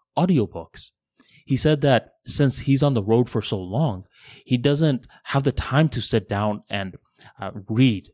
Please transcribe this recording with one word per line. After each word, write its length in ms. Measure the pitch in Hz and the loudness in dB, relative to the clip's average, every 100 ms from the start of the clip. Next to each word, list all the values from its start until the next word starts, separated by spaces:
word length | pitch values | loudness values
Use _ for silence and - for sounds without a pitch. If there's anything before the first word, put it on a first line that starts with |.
| _ - | _ -2
audiobooks. 720 | 180 156 101 87 80 - - _ _ _ _ _ - | 2 2 0 -6 -14 -16 -18 _ _ _ _ _ -4
He 120 | 131 | 0
said 240 | 151 151 | 2 2
that 320 | 143 120 - _ - | 2 2 0 _ -6
since 340 | - 139 - | 0 0 0
he's 220 | - 135 | 0 2
on 120 | 147 | 2
the 100 | 123 | 0
road 260 | 98 113 120 | 2 2 2
for 120 | 117 | -2
so 180 | - 101 | -4 -6
long, 460 | 92 110 156 92 - _ - - - | -4 -2 -2 -4 -10 _ -20 -16 -4
he 120 | 123 | 0
doesn't 500 | 139 143 160 135 - _ - | 0 2 0 0 -6 _ -4
have 180 | 139 | -2
the 80 | 135 | 0
time 380 | - - 135 156 | -2 0 2 2
to 120 | 117 | 0
sit 280 | - 113 95 | -2 -2 -2
down 340 | 101 107 104 - | -2 -2 -4 -6
and, 260 | 101 95 - _ _ - - | -8 -8 -12 _ _ -20 -14
uh, 140 | 98 104 98 | -12 -12 -4
read 420 | 113 131 101 - | 2 2 2 -6